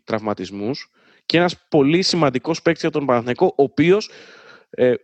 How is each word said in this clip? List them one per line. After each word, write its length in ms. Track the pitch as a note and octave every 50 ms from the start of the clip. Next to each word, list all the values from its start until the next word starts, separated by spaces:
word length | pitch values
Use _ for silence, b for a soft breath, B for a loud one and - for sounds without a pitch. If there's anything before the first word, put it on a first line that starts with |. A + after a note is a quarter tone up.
| _
τραυματισμούς 840 | - A2+ G#2+ A2 G#2+ G2+ - F#2+ F2 G2+ G2+ G#2 A#2 C#3+ - - - b b b b b b b
και 100 | - -
ένας 300 | E3 F3 F3 - - _ _
πολύ 340 | - D3+ C3+ C#3 D3 B2
σημαντικός 600 | B2 - - F3 D3+ C3+ B2 B2+ - D#3 E3 -
παίκτης 200 | - E3+ D#3+ -
για 80 | - D#3+
τον 160 | - D3+ C#3+
Παναθηναϊκό, 400 | C3+ B2 A#2+ A2+ B2 A#2+ - F#3
ο 160 | F#3 - -
οποίος, 480 | C#3+ B2+ - - D3 E3+ F#3+ B2 - - B B B B B B B B B B B B
ε, 240 | - - B2+ B2+ A#2+ -